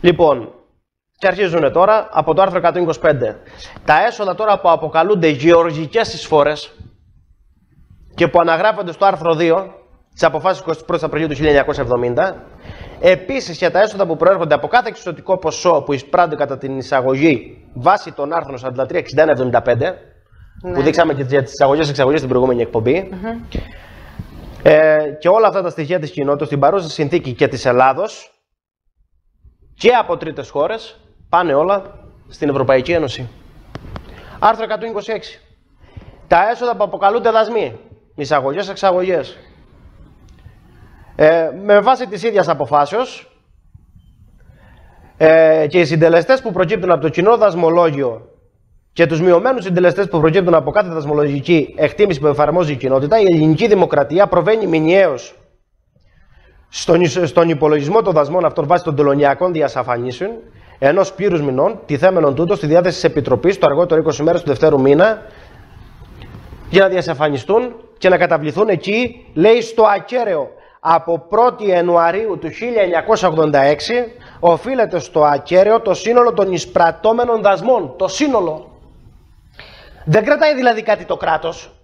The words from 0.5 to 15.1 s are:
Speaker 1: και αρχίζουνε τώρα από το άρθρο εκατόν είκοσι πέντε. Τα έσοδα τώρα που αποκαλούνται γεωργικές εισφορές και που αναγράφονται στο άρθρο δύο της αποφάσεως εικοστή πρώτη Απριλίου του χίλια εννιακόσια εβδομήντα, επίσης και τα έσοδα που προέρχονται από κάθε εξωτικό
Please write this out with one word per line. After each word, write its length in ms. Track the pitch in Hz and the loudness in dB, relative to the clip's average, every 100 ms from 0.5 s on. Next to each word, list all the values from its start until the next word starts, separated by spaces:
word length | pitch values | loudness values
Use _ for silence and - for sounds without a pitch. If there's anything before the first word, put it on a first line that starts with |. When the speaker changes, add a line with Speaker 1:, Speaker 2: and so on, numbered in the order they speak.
| - _ _ _ _ _ _ | -18 _ _ _ _ _ _
Speaker 1:
και 80 | 190 | -4
αρχίζουνε 420 | 180 196 170 143 | -2 -2 0 0
τώρα 380 | 156 190 214 - | 2 2 2 0
από 220 | 160 156 | -4 0
το 80 | 156 | 2
άρθρο 160 | 190 180 | 2 2
εκατόν 240 | 170 175 | -2 0
είκοσι 180 | 170 156 | -4 0
πέντε. 400 | 165 143 120 104 - - - - | 0 0 -2 -6 -18 -20 -20 -14
Τα 200 | - 151 220 | 0 2 2
έσοδα 280 | 226 202 | -2 -6
τώρα 260 | 180 220 196 | -4 0 0
που 100 | 175 | 2
αποκαλούνται 580 | 165 160 160 170 208 160 | 0 0 -2 0 2 2
γεωργικές 840 | 139 151 170 170 151 160 226 - | 2 4 4 4 -4 -6 -4 -4
εισφορές 560 | 156 - 156 143 151 - _ - _ _ _ _ _ _ _ _ _ _ _ - | -8 -2 2 2 -2 -12 _ -20 _ _ _ _ _ _ _ _ _ _ _ -20
και 140 | - 165 | -2 2
που 120 | 175 | 2
αναγράφονται 520 | 170 165 202 170 185 | 2 0 0 -2 -8
στο 120 | 156 196 | 0 0
άρθρο 280 | 185 165 | 0 -2
δύο 400 | 160 170 165 190 - _ _ _ | 0 0 0 -2 -16 _ _ _
της 100 | - | -2
αποφάσεως 380 | 165 151 185 185 | -2 0 -4 -4
εικοστή 240 | - 156 | -6 -8
πρώτη 200 | - 170 | -4 -4
Απριλίου 240 | 156 147 160 | -4 -4 -4
του 60 | |
χίλια 140 | 135 151 | -2 2
εννιακόσια 340 | 143 135 143 | 2 2 -4
εβδομήντα, 600 | 123 123 123 123 190 175 - - - - - - | -2 -2 -2 -2 -2 -4 -18 -20 -20 -20 -20 -2
επίσης 580 | 170 185 185 269 - 160 | 2 2 -2 -8 -8 -4
και 120 | 180 | -2
τα 100 | 175 | 0
έσοδα 260 | 208 196 185 | 0 -2 -4
που 100 | 160 | 0
προέρχονται 380 | 165 190 165 | 2 2 0
από 120 | 147 147 | -2 0
κάθε 220 | 240 240 | -2 -2
εξωτικό 500 | 196 - | -10 -12